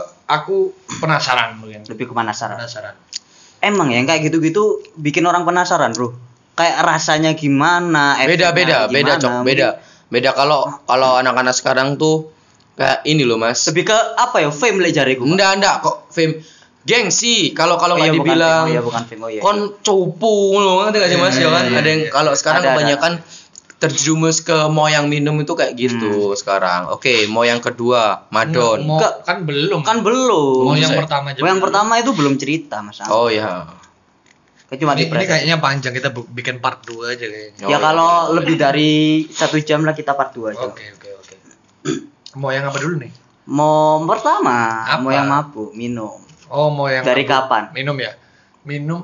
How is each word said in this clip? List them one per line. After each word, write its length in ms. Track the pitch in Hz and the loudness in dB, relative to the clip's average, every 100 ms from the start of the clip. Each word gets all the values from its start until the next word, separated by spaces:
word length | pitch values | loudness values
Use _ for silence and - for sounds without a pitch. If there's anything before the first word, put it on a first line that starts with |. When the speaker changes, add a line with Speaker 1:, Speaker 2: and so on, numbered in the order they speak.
| - - - | -4 -14 -4
Speaker 1:
aku 320 | 151 185 196 190 - - - | -4 0 -2 -2 -6 -14 -6
penasaran 600 | 156 147 135 127 113 110 | -2 0 0 0 -2 -6
mungkin. 240 | 110 107 | -16 -18
Speaker 2:
Lebih 220 | 107 110 117 | -16 -12 -6
ke 80 | 120 | -4
penasaran. 420 | 110 107 110 104 | -4 -4 -8 -8
Speaker 1:
Penasaran. 380 | 120 113 104 - _ - - _ - _ | -12 -12 -14 -18 _ -18 -18 _ -20 _
Speaker 2:
Emang 280 | 196 202 151 | -2 0 2
ya, 80 | 120 | 2
yang 120 | 135 | 2
kayak 140 | 160 156 | 0 0
gitu-gitu 380 | 160 160 202 214 - - - | 0 0 2 0 -2 -6 -6
bikin 280 | 151 160 | -2 0
orang 200 | 175 175 | 2 2
penasaran, 480 | 165 180 175 170 123 | 0 0 0 0 0
Bro. 240 | 117 120 - - _ _ | -2 -6 -8 -20 _ _
Kayak 260 | - 165 147 | -2 0 2
rasanya 500 | 165 156 - 156 160 | 0 0 0 0 0
gimana, 840 | 156 147 139 156 175 175 156 143 127 | 0 0 2 2 2 2 2 2 2
Speaker 3:
Beda, 0 | |
Speaker 2:
efeknya 320 | 135 170 175 | 2 4 2
Speaker 3:
beda, 260 | 170 175 135 | 2 2 2
Speaker 2:
gimana, 120 | 110 | 2
Speaker 3:
beda, 220 | 127 143 | 2 2
Cok, 180 | 139 131 | 2 0
Speaker 2:
mungkin. 160 | 123 127 | 0 0
Speaker 3:
beda. 200 | 135 123 - - - _ | 2 2 -2 -12 -20 _
Beda 200 | 120 131 | 0 0
kalau, 280 | 135 143 147 139 - | 2 2 2 0 -6
kalau 280 | - 127 131 127 | 0 2 4 4
anak-anak 380 | 127 123 127 | 2 2 0
sekarang 420 | - - 131 135 143 | 0 0 0 0 0
tuh 320 | 156 156 160 - _ _ _ | 2 0 -2 -16 _ _ _
kayak 260 | - 135 135 | -2 0 0
ini 180 | 143 156 | 0 2
loh, 160 | 127 113 | 2 2
Mas. 240 | 113 123 | 0 0
Speaker 2:
Lebih 200 | - 160 180 | -2 0 2
ke 120 | 220 - - | 2 0 0
apa 220 | - 208 | 0 0
ya, 100 | 147 | 0
fame 300 | 147 240 196 | 0 0 2
lek 100 | 170 | 0
jariku, 320 | 151 131 131 | 2 2 0
Pak. 60 | 127 | 0
Speaker 3:
Enggak, 220 | 185 190 | 2 2
enggak, 220 | 196 196 135 | 2 2 0
kok 160 | 151 - - | -2 -6 -8
fame. 240 | - 160 156 - - _ _ | -2 -2 -2 -12 -20 _ _
Gengsi, 720 | - 233 202 - 233 233 165 | -2 0 0 -2 0 0 0
kalau, 240 | - 165 175 | 0 0 2
kalau 160 | 175 | 2
Speaker 2:
Oh, 0 | |
Speaker 3:
nggak 80 | 175 | 2
Speaker 2:
iya, 120 | 160 156 | 2 2
bukan 120 | - | 2
Speaker 3:
dibilang, 300 | 165 165 160 | 2 4 4
Speaker 2:
fame, 80 | 160 | 2
oh 80 | |
iya, 80 | 160 | 0
bukan 200 | 120 117 117 | -2 -4 -8
fame, 160 | 110 | -10
oh 80 | 113 | -8
iya. 100 | 107 | -2
Speaker 3:
"Kon 180 | 185 208 202 - | 0 0 -2 -4
cupu," 560 | 214 196 175 - 220 208 196 | 0 2 0 -2 0 2 4
ngono, 180 | 196 196 185 | 4 4 2
ngerti 160 | 214 214 | 2 2
nggak 100 | 180 | 2
sih, 120 | 175 | 2
Mas? 100 | 180 | 2
Speaker 1:
Iya, 60 | - | 2
Speaker 3:
Ya 120 | 165 | 2
kan? 120 | 160 | 2
Speaker 1:
iya, 140 | - 143 | 2 2
Speaker 3:
Ada 100 | 151 | 2
yang 140 | 156 | 0
Speaker 1:
iya. 80 | 156 | 0
Speaker 3:
kalau 220 | 139 156 | 0 2
sekarang 240 | 139 - 175 | 2 2 2
Speaker 2:
Ada, 80 | 135 | 2
ada. 80 | |
Speaker 3:
kebanyakan 380 | 131 143 143 165 170 - - - - _ - | 2 2 2 0 -2 -8 -20 -20 -20 _ -4
terjerumus 580 | 156 135 139 160 160 160 | -2 -2 0 2 2 0
ke 160 | - 160 156 | 0 0 2
mau 180 | 156 151 | 2 2
yang 200 | 151 147 | 2 0
minum 280 | 147 147 151 | 0 0 -2
itu 160 | 151 | -2
kayak 220 | 165 135 | -2 -2
gitu 560 | 123 123 117 107 104 101 | 0 -2 0 -2 0 0
Speaker 2:
Hmm. 40 | |
Speaker 3:
sekarang. 480 | 101 - 98 92 90 82 | -2 -2 0 0 -2 -4
Oke, 380 | 101 135 117 104 | -4 0 2 2
mau 160 | 113 | 2
yang 160 | 120 120 | 2 0
kedua, 640 | 117 120 120 123 107 92 - | -2 -2 0 2 2 0 -4
Madon. 480 | 107 117 143 117 110 | -2 0 0 2 0
Speaker 1:
Enggak, 60 | |
mau 120 | 151 156 | 0 0
Speaker 2:
Enggak. 180 | 220 - | 0 -2
Speaker 1:
kan 140 | - 196 | -6 -4
belum. 380 | 160 143 170 175 | -4 -2 -2 -2
Speaker 2:
Kan 160 | 147 226 | 0 0
belum. 600 | 202 254 254 185 139 131 | 0 0 2 2 2 2
Speaker 1:
Mau 120 | 127 151 | 2 2
yang 120 | 160 | 2
Speaker 3:
Saya 120 | - | 0
Speaker 1:
pertama 240 | 151 143 143 | -2 -4 -6
aja 80 | 131 | -4
Speaker 2:
Mau 140 | 160 | 0
yang 80 | 185 | 0
Speaker 1:
belum. 100 | 190 | 2
Speaker 2:
pertama 240 | 196 214 233 | 0 2 2
itu 140 | 240 | 0
belum 200 | 196 143 135 | 2 2 0
cerita, 440 | 139 156 - 107 | -2 -4 -4 -10
Mas. 200 | 104 - | -10 -12
Speaker 3:
Oh, 240 | 101 107 117 | -2 0 2
ya. 400 | 107 107 90 80 87 - _ _ _ _ _ _ _ _ | 0 -2 -6 -10 -18 -20 _ _ _ _ _ _ _ _
Speaker 2:
Kayak 120 | 135 | -4
cuma 140 | 151 | -2
Speaker 1:
Ini, 20 | 143 | 0
Speaker 2:
di 80 | 165 | 0
Speaker 1:
ini 160 | - - | -2 0
kayaknya 300 | 156 147 165 | 0 0 0
panjang, 340 | 143 139 127 | 0 -2 -4
kita 180 | 123 139 | -4 -6
bu-, 160 | 123 113 | -6 -10
bikin 300 | 120 123 123 | -10 -8 -6
part 240 | 127 123 | -6 -8
dua 300 | - 117 117 | -14 -12 -10
aja 120 | 123 | -8
kayaknya. 360 | 113 107 107 101 | -10 -12 -16 -10
Speaker 3:
Oh, 60 | 98 | -2
Speaker 2:
Ya, 20 | |
Speaker 3:
iya. 100 | 143 | 0
Speaker 2:
kalau 300 | 156 165 165 170 160 | 2 2 4 2 2
lebih 240 | 165 151 165 | 0 0 2
dari 360 | 143 143 151 151 156 156 156 | 2 2 2 4 2 2 -2
satu 340 | - 151 156 | -4 -2 0
jam 200 | 151 151 | 0 0
lah, 100 | 156 | 0
kita 200 | 151 151 | -2 -2
part 180 | 139 127 | -2 -2
dua 200 | 123 110 | -4 -8
aja. 120 | 104 | -6
Speaker 1:
Oke, 200 | 127 110 107 | -8 -10 -20
oke, 180 | 98 101 | -20 -20
oke. 240 | 98 - 95 - _ _ _ 147 | -20 -20 -20 -20 _ _ _ -8
<clears throat> 480 | - - _ - 135 | -8 -10 _ -20 -8
Mau 120 | 135 | -4
yang 140 | 135 | -4
apa 140 | 139 139 | -4 -4
dulu 200 | 151 165 | -4 -6
nih? 140 | 120 - _ _ - | -8 -18 _ _ -6
Speaker 2:
Mau 540 | 139 151 151 156 156 165 | 0 2 4 4 2 2
pertama, 800 | 220 294 392 349 120 113 113 117 | 0 0 2 2 2 0 -2 -2
Speaker 1:
Apa? 120 | 151 | -2
Speaker 2:
mau 120 | 131 | 0
yang 180 | 135 139 | 0 2
mabuk, 460 | 143 151 107 107 | 0 -2 -10 -12
minum. 440 | 107 120 120 107 - - - - | -10 -8 -8 -10 -14 -20 -20 -8
Speaker 1:
Oh, 220 | 131 151 | -2 0
mau 160 | 147 139 | 0 -2
yang 160 | 131 | 0
Speaker 2:
Dari 240 | 127 127 135 | 2 2 2
Speaker 1:
mabuk. 80 | 135 | 0
Speaker 2:
kapan? 220 | 131 117 104 | 2 0 -2
Speaker 1:
Minum 260 | 123 135 139 | -6 -6 -6
ya? 140 | 110 - _ _ _ _ | -8 -10 _ _ _ _
Minum 400 | 143 147 147 175 | -10 -8 -6 -6